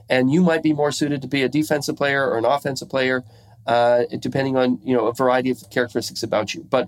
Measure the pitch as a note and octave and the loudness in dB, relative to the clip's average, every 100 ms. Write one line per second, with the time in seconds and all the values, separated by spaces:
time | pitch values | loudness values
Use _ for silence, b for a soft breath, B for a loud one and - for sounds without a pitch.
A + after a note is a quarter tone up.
0 | B B2+ C3 D#3+ F3+ D#3+ D#3 D3 D3 - | B 2 2 2 2 2 0 0 0 0
1 | D3+ C#3+ C3 C#3 B2+ D3 D3+ D3 - - | -2 -4 -4 -2 0 0 0 -2 -2 -2
2 | C#3+ C#3 C3+ A2+ A#2 C#3 C#3+ C3 - C3+ | 0 0 0 0 0 0 -2 -8 -6 -2
3 | C3 B2+ - b b b - A#2 A#2+ A#2+ | 0 -2 -6 b b b 0 2 4 4
4 | A#2+ B2+ B2+ C3+ C3+ C3 B2+ B2 B2 B2+ | 0 -4 -4 -2 0 2 2 0 0 0
5 | A2 A#2+ C3 B2 B2+ B2 - - A#2+ B2 | 2 2 2 2 0 -4 -4 -4 -2 -4
6 | - - - G#2 - E3+ - C3 | -6 -8 -2 -2 -2 -8 -2 -2